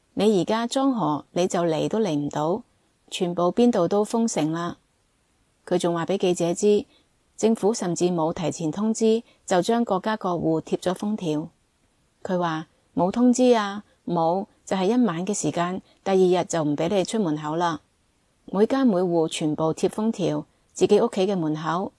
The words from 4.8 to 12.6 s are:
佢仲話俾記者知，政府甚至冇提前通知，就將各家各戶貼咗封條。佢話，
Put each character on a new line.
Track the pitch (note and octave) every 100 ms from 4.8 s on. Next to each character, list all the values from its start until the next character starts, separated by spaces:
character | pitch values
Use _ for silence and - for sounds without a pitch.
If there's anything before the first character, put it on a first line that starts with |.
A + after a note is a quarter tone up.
| _ _ _ _ _ _ _ _
佢 | - F3
仲 | F3
話 | E3+
俾 | E3 G3
記 | F#3
者 | F3 E3+
知， | E3+ G#3 G#3 - _ _ _ _
政 | - A3
府 | A3+ G3
甚 | A#3 F3
至 | E3 F3+
冇 | F3 D#3+
提 | F3 D3+
前 | - D#3+
通 | E3 A3
知， | A3 A3 A3+ - _ -
就 | F#3
將 | F3 A#3
各 | A#3 F#3
家 | A3
各 | G#3+ F#3
戶 | E3+ D#3 D#3+
貼 | - -
咗 | F3+
封 | F#3 G#3
條。 | G#3+ E3 D3+ E3+ _ _ _ _ _ _ _
佢 | - F3+
話， | E3+ D#3+